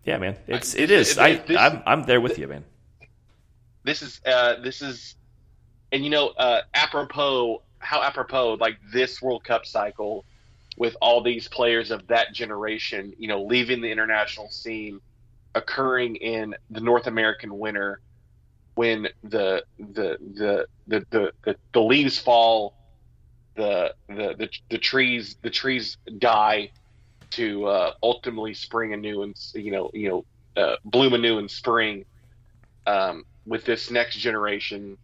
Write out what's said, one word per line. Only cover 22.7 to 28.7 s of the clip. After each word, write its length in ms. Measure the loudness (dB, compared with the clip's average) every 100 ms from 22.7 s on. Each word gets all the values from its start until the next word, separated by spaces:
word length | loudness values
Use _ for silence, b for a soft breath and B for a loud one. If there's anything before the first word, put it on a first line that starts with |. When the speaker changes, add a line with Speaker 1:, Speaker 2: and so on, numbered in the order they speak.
| _ -20 _ _ _ _ _ _ -4
Speaker 2:
the, 380 | 0 0 0 -4 -14
the, 280 | -6 -6 -4
the, 120 | -8 -10 _
the 80 | -2
trees, 580 | 0 2 0 0 -6 -10
the 80 | -6
trees 480 | -4 -2 -4 -6 -12 -16 0
die 540 | 4 6 4 2 -2 _ _ _ _ _ -14
to, 340 | -4 -4 -2 0
uh, 280 | 2 0 0
ultimately 520 | 0 0 -6 -8 -10
spring 400 | -10 -6